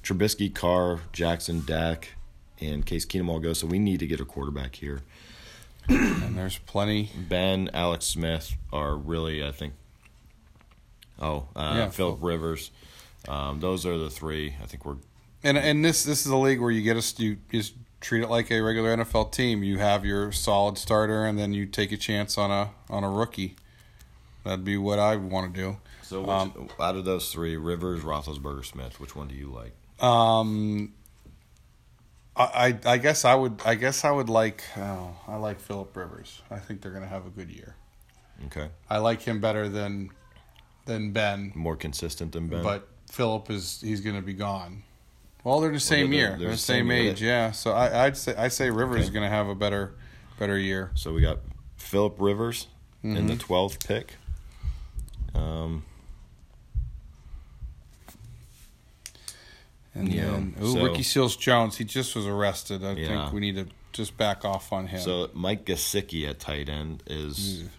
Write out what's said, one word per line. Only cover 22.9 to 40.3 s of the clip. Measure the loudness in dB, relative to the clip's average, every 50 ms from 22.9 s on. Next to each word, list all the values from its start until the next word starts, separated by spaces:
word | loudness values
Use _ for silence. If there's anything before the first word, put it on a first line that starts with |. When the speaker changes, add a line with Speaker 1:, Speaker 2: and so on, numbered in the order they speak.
| -4 -2 0
Speaker 2:
a | 0
rookie. | 2 0 0 0 -2 -6 -6 -6 -6 -14 -20 -20 -20 -20 -20 -20 -20 -20 -20 -20 -20 -20 -20 -20 -20 -10 -6
That'd | -4 -4 -2 0
be | 0 0 0
what | 2 2 4 4
I | 4 4 4
wanna | 2 -2 -2 -2 -2 -2 -2
do. | -4 -4 -4 -4 -6 -8 -12 -20 -20 -20
Speaker 1:
So | -14 -10 -8 -6
which, | -2 0
Speaker 2:
Um, | 0 0 0 0 -4 -12 -14 -12 -4 -2
Speaker 1:
out | 0 0 0
of | 0 0
those | 0 0 0 -2 -6
three, | -4 -4 -4 -4 -4
Rivers, | -4 -2 -4 -4 -2 -2 -2 -4 -4
Roethlisberger, | -4 -4 -4 -4 -4 -6 -10 -8 -8 -8 -8 -8 -10
Smith, | -12 -12 -12 -12 -12 -12 -14
which | -16 -14 -12
one | -12 -12
do | -12 -12
you | -12 -12 -12
like? | -12 -14 -14 -16 -18 -20 -20 -20 -4 2
Speaker 2:
Um, | 6 6 8 8 8 6 6 4 4 2 0 0 0 0 0 -2 -4 -6 -10 -20 -20 -20 -20 -20 -20 -20 -20 -20 _ _ -20 -20 -20 -20 -20 _ _ _ -20 _ _ -20 -20 -20 _ -6 2
I, | 4 4 4 6 4 6 6 4 4 4
I, | 4
I | 4 6
guess | 6 4 4 6 8
I | 8 8
would, | 8 6 2 -2 0 2
I | 2 2
guess | 2 2 0 0 2 2
I | 4
would | 4 4 2 4
like, | 4 4 4 4 0 -6 -14 -12 -10
oh, | -8 -6 -6 -6 -6 -8 -10 -12 -14 -12
I | -10 -8
like | -6 -6 -6 -6 -8
Philip | -10 -8 -8 -8 -8 -8 -10
Rivers. | -12 -12 -10 -12 -16 -18 -18 -20 -20 -16 -14
I | -12 -12
think | -10 -10 -12 -12
they're | -10 -12
gonna | -12 -10 -10 -8
have | -10 -10 -10
a | -10
good | -14 -14 -14 -14
year. | -16 -16 -18 -20 -20 -20 -20 _ _ -20 -20 _ _ -20 _ _ -20 -16 -16
Speaker 1:
Okay. | -10 -8 -8 -8 -8 -12 -16 -6 -2
Speaker 2:
I | -2 2
like | 2 2 2 2
him | -2 -4 -2 0
better | 0 0 2 0 -2 -2
than, | -2 -4 -4 -4 -6 -6 -8 -10 -14 -20 -20 -20